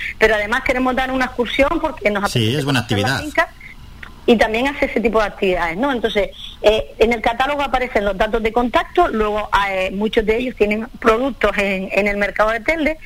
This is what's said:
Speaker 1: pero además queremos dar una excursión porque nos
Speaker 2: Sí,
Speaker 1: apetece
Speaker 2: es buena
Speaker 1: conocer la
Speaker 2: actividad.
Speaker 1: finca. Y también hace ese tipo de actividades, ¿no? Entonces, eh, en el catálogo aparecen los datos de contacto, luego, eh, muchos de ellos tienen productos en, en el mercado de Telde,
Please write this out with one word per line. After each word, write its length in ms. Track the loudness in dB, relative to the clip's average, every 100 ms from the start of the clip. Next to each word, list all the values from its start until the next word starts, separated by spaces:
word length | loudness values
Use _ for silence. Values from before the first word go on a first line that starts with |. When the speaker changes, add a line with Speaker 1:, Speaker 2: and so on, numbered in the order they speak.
| -10 0
Speaker 1:
pero 180 | 2 2
además 260 | 0 -2
queremos 320 | -2 0 0 0
dar 160 | -2
una 140 | -2 -2
excursión 540 | -2 -2 0 2 2
porque 280 | -2 -2 -2
nos 220 | 0 0
Speaker 2:
Sí, 80 | 0
Speaker 1:
apetece 200 | 0 0
Speaker 2:
es 60 | 0
buena 220 | -2 0
Speaker 1:
conocer 120 | 0
la 160 | 0 -2
Speaker 2:
actividad. 60 | -2 -2 -2
Speaker 1:
finca. 80 | -6 -20 -20 -20 -18 -18 -4 2
Y 120 | 4
también 280 | 4 2 -2
hace 160 | 0 -2
ese 160 | 0
tipo 180 | 2 2
de 60 | 0
actividades, 500 | 0 0 0 0 -2
¿no? 160 | -2
Entonces, 380 | 0 -2 0 -2 -4 -16 0
eh, 340 | 2 2 0 2
en 140 | 2
el 100 | 2
catálogo 400 | 0 0 0 0
aparecen 440 | 0 0 0 0 0
los 120 | 0
datos 240 | 0 0
de 120 | 0
contacto, 560 | 0 2 0 2 2 2
luego, 400 | 2 0 -2 -2 0 0
eh, 220 | 0 -2
muchos 340 | -2 0 0 2
de 120 | 0
ellos 180 | -2 0
tienen 320 | 0 0 -6 -2
productos 500 | 2 2 0 0 -2 0
en, 320 | -2 -2 -2
en 160 | -2 0
el 80 | 0
mercado 360 | -2 0 0
de 100 | 0
Telde, 360 | -2 0 -2 -2